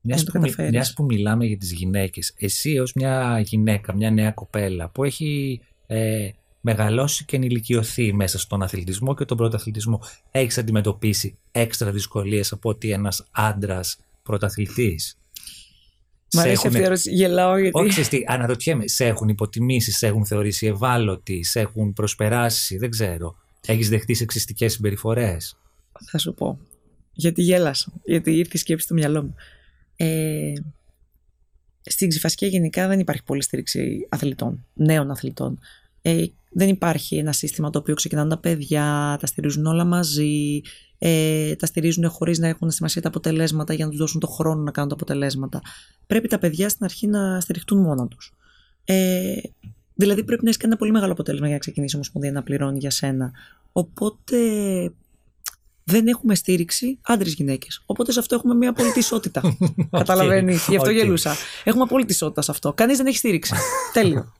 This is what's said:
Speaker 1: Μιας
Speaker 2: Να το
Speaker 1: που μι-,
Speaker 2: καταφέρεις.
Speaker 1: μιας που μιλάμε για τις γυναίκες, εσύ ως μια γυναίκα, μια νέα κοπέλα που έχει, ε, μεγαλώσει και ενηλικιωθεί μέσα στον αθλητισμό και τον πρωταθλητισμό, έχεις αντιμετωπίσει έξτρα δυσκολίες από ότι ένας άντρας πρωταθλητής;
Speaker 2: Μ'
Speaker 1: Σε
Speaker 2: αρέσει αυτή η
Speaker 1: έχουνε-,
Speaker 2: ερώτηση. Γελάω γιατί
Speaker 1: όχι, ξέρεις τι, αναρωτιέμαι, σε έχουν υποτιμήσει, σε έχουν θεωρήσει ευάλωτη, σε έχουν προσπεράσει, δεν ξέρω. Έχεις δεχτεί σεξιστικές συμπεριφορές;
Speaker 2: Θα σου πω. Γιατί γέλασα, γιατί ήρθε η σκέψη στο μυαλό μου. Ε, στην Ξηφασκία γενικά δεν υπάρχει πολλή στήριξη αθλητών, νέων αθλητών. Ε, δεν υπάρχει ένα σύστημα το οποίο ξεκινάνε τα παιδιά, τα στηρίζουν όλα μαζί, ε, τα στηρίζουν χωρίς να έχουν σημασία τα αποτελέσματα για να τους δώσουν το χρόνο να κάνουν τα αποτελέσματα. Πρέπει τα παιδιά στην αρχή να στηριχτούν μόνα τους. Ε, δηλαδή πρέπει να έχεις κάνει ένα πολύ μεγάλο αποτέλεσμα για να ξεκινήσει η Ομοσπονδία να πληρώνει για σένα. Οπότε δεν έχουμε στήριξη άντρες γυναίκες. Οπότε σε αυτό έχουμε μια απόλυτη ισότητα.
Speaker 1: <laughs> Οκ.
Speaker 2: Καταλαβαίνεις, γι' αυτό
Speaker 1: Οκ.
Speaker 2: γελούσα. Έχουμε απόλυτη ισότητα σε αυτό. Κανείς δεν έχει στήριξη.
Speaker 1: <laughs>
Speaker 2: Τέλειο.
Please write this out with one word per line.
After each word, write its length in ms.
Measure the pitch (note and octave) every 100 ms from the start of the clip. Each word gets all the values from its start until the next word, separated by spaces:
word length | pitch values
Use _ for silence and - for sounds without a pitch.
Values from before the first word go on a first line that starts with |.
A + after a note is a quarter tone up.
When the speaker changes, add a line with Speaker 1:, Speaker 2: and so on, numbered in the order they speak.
Speaker 1:
Μιας 180 | A#2 D#3+
Speaker 2:
Να 60 |
το 60 | E3
Speaker 1:
που 60 | F3+
μι-, 60 |
Speaker 2:
καταφέρεις. 260 | D3 - D#3
Speaker 1:
μιας 220 | A#2 C3+
που 100 | -
μιλάμε 420 | C#3+ A2 G2+ A2+
για 120 | A#2 G2+
τις 140 | F#2+
γυναίκες, 640 | F2 F2+ G2 F#2+ - - -
εσύ 420 | G2+ - D3 C#3+
ως 140 | B2+
μια 460 | - C3+ C3 B2 A#2
γυναίκα, 500 | G#2 A2 G#2+ G#2 G#2
μια 160 | G2 A2
νέα 200 | G#2+ G#2+
κοπέλα 580 | - - G#2+ G2 F2+ E2
που 140 | -
έχει, 580 | C#3 - D#3 D3 C3+ B2 _ _ -
ε, 420 | A2 A2 A2 G2 - _ _
μεγαλώσει 640 | A#2+ A2 G#2 A#2 C#3+ -
και 100 | -
ενηλικιωθεί 800 | C3+ B2+ A#2+ A2+ A#2+ A2 - A2+
μέσα 260 | G2+ F#2+ F#2
στον 220 | - G2+
αθλητισμό 520 | F#2 F#2+ F2 F#2+ C3
και 100 | C#3
τον 120 | D3 A#2
πρωταθλητισμό, 640 | A#2 A#2+ A2+ G#2+ A2 A2 - - _
έχεις 260 | C3+ B2+ B2+
αντιμετωπίσει 800 | A2 A2 G#2 G2 G#2+ G2 G2+ - _
έξτρα 400 | A#2+ A2+ - G#2
δυσκολίες 600 | G2+ G2 G#2+ G2+ G#2 G2
από 180 | G2+ A2+
ότι 220 | G#2 A2
ένας 340 | G2 G2+ - -
άντρας 680 | - G#2+ G2+ G2 F#2 F#2 - _ _
πρωταθλητής; 920 | - G#2 G2+ G#2 G2+ - A2+ D#2 - - _ - - - - _ _ _ _ _ _
Speaker 2:
Μ' 60 | E3
Speaker 1:
Σε 0 |
Speaker 2:
αρέσει 140 | F3
αυτή 120 | G3 -
η 20 |
Speaker 1:
έχουνε-, 160 | A#2+
Speaker 2:
ερώτηση. 260 | F#3 F#3 -
Γελάω 460 | F3+ F#3 F3+ F#3 F#3+
γιατί 220 | F#3+ D#3+
Speaker 1:
όχι, 100 | G3+
ξέρεις 200 | F#3 C3+
τι, 140 | B2+ -
αναρωτιέμαι, 600 | B2 A#2+ B2 - C3+ G2+
σε 180 | -
έχουν 220 | A#2+ G#2+ G#2+
υποτιμήσει, 640 | G2+ G#2+ A2+ B2 B2+ A2+
σε 160 | G2 A2
έχουν 180 | G#2+
θεωρήσει 420 | G#2 G#2 G#2 G2 A2
ευάλωτη, 760 | G2+ B2+ A#2+ G#2+ F#2 - F#2
σε 160 | E2+ A#2+
έχουν 340 | G#2 A2 G#2
προσπεράσει, 840 | G2 G#2 - G#2+ A#2+ A#2+ A2 - F#2+
δεν 120 | A#2+
ξέρω. 460 | A2+ G2+ E2+ E2+ - _ _ -
Έχεις 220 | A2+ G#2+
δεχτεί 240 | A2 -
σεξιστικές 600 | A2+ A#2 A2 - G#2+ A2+
συμπεριφορές; 840 | - G#2 G#2 A2 A#2+ A2+ E2 - - _ _ _ - -
Speaker 2:
Θα 60 | D#3
σου 160 | -
πω. 260 | - - - - _ _ _ _
Γιατί 280 | - E3 E3
γέλασα, 500 | F3+ F3+ D#3+ C3+ - -
γιατί 260 | - E3 D#3+ D#3+
ήρθε 140 | E3+
η 40 | -
σκέψη 280 | - D#3+
στο 80 | -
μυαλό 300 | E3 D3 D3+
μου. 120 | C#3+ - - _ _ _ _
Ε, 580 | - E3 D#3+ D#3 D3+ D3+ D3 D#3 - _ _ _ _ _ _ _ _ _ _
στην 280 | - - F#3
Ξηφασκία 380 | D#3 - - G3
γενικά 400 | F#3 D#3+ F3 F#3+
δεν 120 | G3
υπάρχει 240 | F3 C#3
πολλή 180 | - C#3
στήριξη 640 | - C3 - - C3 - -
αθλητών, 560 | - C#3+ B2+ A#2+ - -
νέων 380 | - D3+ D#3 C#3
αθλητών. 480 | C#3 C3 B2+ C3+ B2+ - - _ _
Ε, 240 | - E3 E3+ _ _
δεν 180 | F3 G3
υπάρχει 460 | F#3+ E3+ D#3 - D3+
ένα 140 | D3+
σύστημα 380 | D3 D3+ - D3
το 100 | D3
οποίο 140 | -
ξεκινάνε 340 | D3 D#3+ D3+ D3+
τα 80 | D#3+
παιδιά, 800 | E3+ D#3+ C#3 D3+ D3 D3 D3 C#3+
τα 60 | C#3+
στηρίζουν 380 | - D3 C#3+
όλα 180 | D#3 E3
μαζί, 760 | F3 F3 E3 D3 D3+ D3+ D3 D3 - - _ _
ε, 580 | E3 D#3+ D#3 D#3 D3+
τα 100 | D#3
στηρίζουν 440 | D#3+ - E3 E3 E3
χωρίς 300 | E3 E3+ E3
να 80 | E3
έχουν 240 | D#3+ E3
σημασία 300 | - D#3+ -
τα 60 | D#3+
αποτελέσματα 640 | D#3+ D#3+ D#3+ D#3+ D#3 D#3
για 120 | D#3
να 60 | D#3
τους 80 | D3
δώσουν 200 | D#3 D#3+
το 80 | E3
χρόνο 340 | - D#3+ D#3
να 100 | D3
κάνουν 180 | C#3+ C#3+
τα 60 |
αποτελέσματα. 640 | D3+ - C#3 C#3 C3+ C3+ - - - - _ _
Πρέπει 200 | F#3 -
τα 120 | -
παιδιά 300 | F3 D#3 G3+
στην 160 | -
αρχή 220 | F#3+ - G#3
να 320 | G#3 F#3+ F#3
στηριχτούν 400 | - E3+ - G3+
μόνα 260 | F3 C3+ A#2+
τους. 260 | - - _ _ _ _ _
Ε, 480 | - F#3+ F#3 F#3 F#3 F#3+ - - - - _
δηλαδή 280 | - G3+ G3+
πρέπει 180 | G#3+ A#3
να 40 | A3+
έχεις 80 | A3
κάνει 140 | A3+
ένα 60 | A3+
πολύ 120 | G#3+
μεγάλο 200 | A3 G3
αποτέλεσμα 340 | F3 D#3+ C#3+
για 100 | D3
να 60 | D3+
ξεκινήσει 320 | - D3+ C#3
η 20 | C#3+
Ομοσπονδία 340 | C3+ - C#3+
να 120 | C#3
πληρώνει 340 | C3 C#3+ C#3 C#3
για 120 | C#3
σένα. 400 | - C#3 C3 B2+ - - _ _
Οπότε 640 | F3+ E3+ - G#3+ - - A#3+ A#3 G#3+ G3+ F#3 F3 - _ _ _ _ - _ _ _
δεν 240 | - G#3 A3+
έχουμε 280 | A#3+ A#3
στήριξη 600 | F#3+ - F3+ E3+ - B3 C4+
άντρες 320 | - A#3 F#3
γυναίκες. 480 | D3+ C#3+ C3+ - -
Οπότε 260 | - G3+ A#3+
σε 80 | A#3+
αυτό 160 | -
έχουμε 200 | A#3+ A#3+
μια 140 | A#3+ B3
απόλυτη 300 | A#3+ A#3+ A#3
ισότητα. 420 | - A3+ F3 -
Speaker 1:
<laughs> 60 | E3 - E3+ - D3+
Οκ. 80 | F3
Speaker 2:
Καταλαβαίνεις, 720 | F3+ F#3 F#3 F#3+ F#3 E3+ -
γι' 80 |
αυτό 140 | - C3+
Speaker 1:
Οκ. 60 |
Speaker 2:
γελούσα. 400 | A3 G#3 E3+ D#3 D3 - -
Έχουμε 200 | - A3+
απόλυτη 280 | B3 C4 -
ισότητα 300 | F#3 D#3 -
σε 100 | D3
αυτό. 220 | C#3+ C#3+
Κανείς 240 | D3 A#3 C4+
δεν 80 |
έχει 120 | C4+ -
στήριξη. 360 | A#3+ E3+ - - C5
Speaker 1:
<laughs> 180 | C5 B4+
Speaker 2:
Τέλειο. 400 | A#3 G3 C3+ -